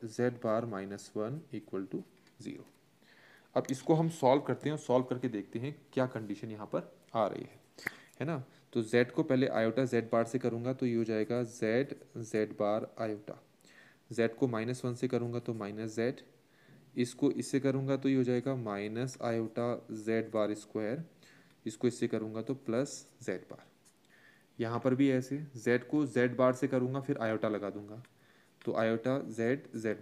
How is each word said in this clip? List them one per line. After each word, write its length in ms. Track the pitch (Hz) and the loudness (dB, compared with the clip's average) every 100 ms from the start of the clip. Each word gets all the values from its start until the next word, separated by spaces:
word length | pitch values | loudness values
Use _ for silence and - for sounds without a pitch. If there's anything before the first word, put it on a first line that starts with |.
| 117 | -10
z 240 | 107 123 120 | 0 0 0
bar 240 | 117 110 117 | 0 0 0
minus 440 | 98 98 101 - - | -6 -6 -8 -8 -4
one 240 | 107 147 165 | -4 -4 -8
equal 320 | 110 - 95 95 | -12 -6 -6 -6
to 140 | - - - - _ | -8 -10 -20 -20 _
zero। 240 | - - - _ _ _ _ - - - _ 135 | -12 -12 -16 _ _ _ _ -20 -20 -20 _ -4
अब 100 | 131 | -2
इसको 240 | 135 - | -4 2
हम 140 | 160 165 | 4 4
solve 320 | 160 127 143 | 4 4 6
करते 260 | 143 123 143 | 4 -2 -2
हैं 40 | |
और 100 | 151 | -4
solve 220 | - 123 | 2 2
करके 240 | 127 123 127 | 2 -2 -2
देखते 280 | 107 98 113 | -4 -6 -6
हैं 160 | 131 147 - | -6 -8 -6
क्या 140 | - 127 | -2 0
condition 420 | 123 107 101 113 | -2 -6 -8 -8
यहाँ 160 | 107 101 | -10 -6
पर 260 | - 175 - - | -6 -6 -16 -6
आ 120 | 117 104 | 0 2
रही 160 | - | 0
है, 160 | - - _ - - - - - | -8 -14 _ -12 -12 -12 -20 -6
है 60 | 135 | -4
ना। 160 | 156 127 - _ | -4 -6 -16 _
तो 100 | 120 | -2
z 260 | 110 120 123 | 4 4 4
को 120 | - | 2
पहले 240 | 156 131 131 | 2 4 4
iota 360 | - 113 113 | 4 2 2
z 180 | 131 120 113 | 2 2 2
bar 120 | 117 | 2
से 140 | 113 127 | 2 0
करूँगा 340 | 123 117 120 | 0 0 -2
तो 140 | 127 127 | 0 2
ये 80 | 117 | 2
हो 80 | |
जाएगा 380 | 113 110 107 120 120 | 2 0 0 0 -2
z 400 | 110 110 113 143 - - - 113 | -2 2 2 2 -4 -12 -12 -2
z 260 | 110 104 - | 0 0 2
bar 280 | 104 107 113 - | 2 2 -2 -6
iota, 420 | 113 104 - - - _ - - - _ _ | -4 -4 -8 -16 -18 _ -20 -20 -20 _ _
z 240 | 113 113 | 2 2
को 140 | - 135 | 4 0
माइनस 360 | 110 113 127 | 2 -2 -2
वन 100 | 127 | -4
से 140 | 120 127 | -2 0
करूँगा 300 | 123 120 117 | 0 0 -4
तो 160 | 117 | -4
minus 440 | 110 101 107 110 110 | -4 -6 -6 -6 -2
z, 240 | 117 143 - - _ _ - - - | -2 -2 -12 -20 _ _ -20 -20 -12
इसको 360 | - 123 - 143 | -2 -2 2 2
इससे 260 | - 120 139 | 2 0 2
करूँगा 360 | 135 131 135 135 | 2 2 0 2
तो 120 | 135 | 4
ये 80 | 135 | 4
हो 60 | |
जाएगा 300 | 123 123 127 131 | 4 2 0 -2
माइनस 600 | 110 101 104 110 127 127 | -2 -4 -4 -4 -4 -4
आयोटा 420 | 117 113 113 120 120 120 - 110 | -2 0 -2 -2 -2 -2 -6 -8
z 240 | 107 113 110 | 0 0 2
बार 200 | 110 104 | 0 0
स्क्वायर, 500 | 104 - 107 107 139 165 - - - - - - | 0 -4 -4 -2 -4 -6 -16 -20 -20 -20 -10 -10
इसको 220 | - 123 | 0 0
इससे 200 | 117 120 | 0 -2
करूँगा 340 | 113 110 110 | -2 -4 -6
तो 120 | 110 131 | -4 -6
प्लस 340 | - 113 135 - - _ | -2 0 -2 -6 -16 _
z 140 | - 92 - | -6 -6 -8
बार। 140 | - - _ - _ _ - - - _ - | -20 -20 _ -20 _ _ -20 -20 -20 _ -6
यहाँ 220 | 117 117 | -2 0
पर 140 | 131 | 2
भी 160 | 127 139 | 4 4
ऐसे 280 | 131 127 139 156 120 | 4 0 -6 -6 -4
z 260 | 120 123 | 2 2
को 200 | 123 151 143 | 2 0 2
z 280 | 120 123 120 | 4 2 4
बार 160 | 127 | 4
से 140 | 127 139 | 4 0
करूँगा 320 | 131 123 135 | 0 0 -2
फिर 180 | 131 143 | -2 -2
आयोटा 300 | 113 110 110 | 0 0 0
लगा 220 | 104 98 | -2 -4
दूँगा 320 | 101 104 110 127 _ _ - _ _ | -8 -12 -14 -16 _ _ -20 _ _
तो 120 | - | -2
आयोटा 420 | 98 113 113 127 131 - | 0 2 2 2 0 -2
z 280 | 110 117 143 - 120 | -2 0 0 -2 -6
z 180 | 110 107 | -4 -4